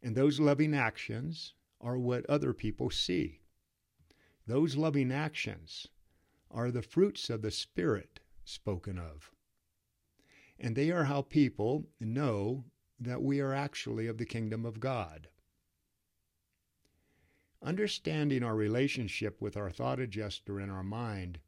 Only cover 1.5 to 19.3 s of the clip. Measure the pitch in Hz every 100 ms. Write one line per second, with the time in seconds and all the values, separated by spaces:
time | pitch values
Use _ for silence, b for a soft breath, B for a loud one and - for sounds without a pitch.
1.5 | - _ _ 120 127 123 123 - 147 143
2.5 | 120 110 - 123 - - 90 62 - _
3.5 | _ _ _ _ _ _ b b b -
4.5 | 123 160 135 160 143 127 131 156 - -
5.5 | 95 80 - - _ _ _ _ _ _
6.5 | - 120 120 110 - 202 - - 113 107
7.5 | - - - 175 104 - - _ - -
8.5 | - - 92 - 92 85 73 - _ _
9.5 | _ _ _ _ _ _ _ b b b
10.5 | b 120 113 147 175 143 139 135 156 139
11.5 | - 107 147 - _ 110 120 143 107 101
12.5 | 131 120 _ _ _ 120 123 135 139 135
13.5 | 135 143 - - 110 113 110 117 117 110
14.5 | 113 117 113 131 127 90 78 78 _ _
15.5 | _ _ _ _ _ _ _ _ _ _
16.5 | _ _ _ _ _ _ _ _ _ _
17.5 | _ - 185 208 - - 156 147 135 120
18.5 | 110 107 113 139 135 110 - 107